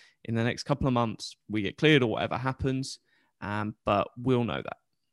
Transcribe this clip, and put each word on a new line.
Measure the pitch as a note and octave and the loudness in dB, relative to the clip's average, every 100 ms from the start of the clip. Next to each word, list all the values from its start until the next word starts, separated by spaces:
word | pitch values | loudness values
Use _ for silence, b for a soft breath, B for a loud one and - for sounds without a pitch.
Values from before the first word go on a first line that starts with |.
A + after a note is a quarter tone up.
| b b | b b
in | - | -4
the | A2+ | 0
next | A#2 - | 0 -2
couple | - C#3+ C#3+ | -4 0 2
of | |
months, | A#2+ A#2 - - - - | 2 0 -4 -12 -14 -6
we | G#2+ | -2
get | G2 - | -2 2
cleared | D#3 D3 | 4 6
or | A#2+ | 4
whatever | B1+ G#2+ - | 0 -2 -2
happens. | C3 C3 C#3 C3 C3+ - _ _ _ _ | -4 -4 -4 -2 -6 -12 _ _ _ _
Um, | F#2+ G#2 G#2+ - - | -6 -4 -4 -4 2
but | G2+ - - | 2 2 -2
we'll | B2 B2 | 2 2
know | A#2 C#2 | 2 -4
that. | G1+ - _ _ _ | -6 -12 _ _ _